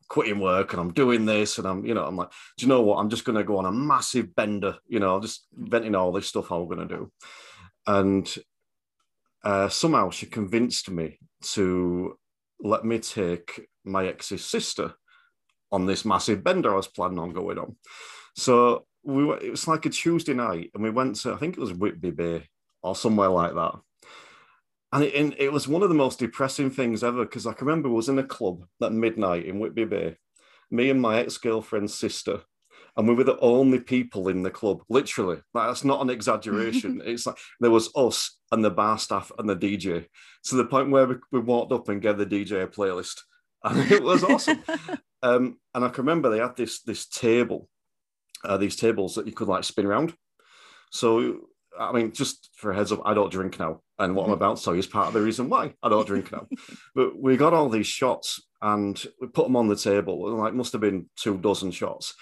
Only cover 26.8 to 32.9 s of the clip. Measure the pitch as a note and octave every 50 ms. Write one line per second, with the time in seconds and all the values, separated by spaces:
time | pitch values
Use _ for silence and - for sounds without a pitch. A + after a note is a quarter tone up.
26.8 | B2+ A#2 A2+ G#2+ A#2+ A#2+ A#2+ B2 A2+ - - B2 G#2 A#2 A2 - B2+ D3 D#3+ E3
27.8 | D3 C3 A#2 A2+ A2+ C3+ C3+ C3+ C3+ C3+ - - A#2 F#2+ F2+ F2 F2+ _ _ -
28.8 | A#2+ G2 A2 A2 A2+ A2+ A2 A2 G2+ F#2 F2 F2 E2+ - F#2 G2+ A2 - - A2+
29.8 | A2+ G#2+ G2+ F2 E2+ E2 E2 _ _ _ _ _ _ _ _ _ _ - - A#2
30.8 | B2 C3+ C3+ C3 B2 A2+ G#2+ A#2 A#2+ A2+ - - - A#2 A2 A2 G#2+ - A2 G#2
31.8 | G2+ G2+ - - - G2+ - - - - - - - _ _ _ _ _ _ -
32.8 | - _